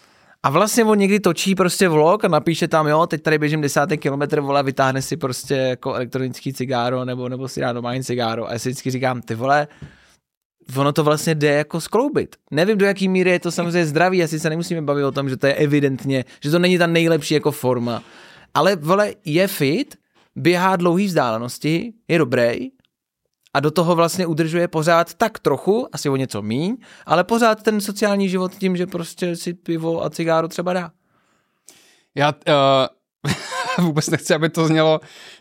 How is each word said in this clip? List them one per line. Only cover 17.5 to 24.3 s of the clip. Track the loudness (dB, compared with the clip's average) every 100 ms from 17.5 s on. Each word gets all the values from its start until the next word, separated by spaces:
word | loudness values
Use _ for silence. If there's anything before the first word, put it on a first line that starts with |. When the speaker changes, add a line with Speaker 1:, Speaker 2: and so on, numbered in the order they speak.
Speaker 1:
forma. | -2 -2 0 -2 -6 -10 -20 -20 -20 -6
Ale, | 0 2 2
vole, | 0 0 0 -4
je | -2 0 0
fit, | 0 0 0 -4 -12 _ _ _ -2
běhá | 2 2 2 2
dlouhý | 2 2 0
vzdálenosti, | 0 0 -2 -6 -6 -2 -2 -4 -12 -2
je | 0
dobrý | 2 2 0 0 -8 -12 _ _ _ _ _ _ _
a | -2
do | -2
toho | 0 2 2
vlastně | 2 0
udržuje | -4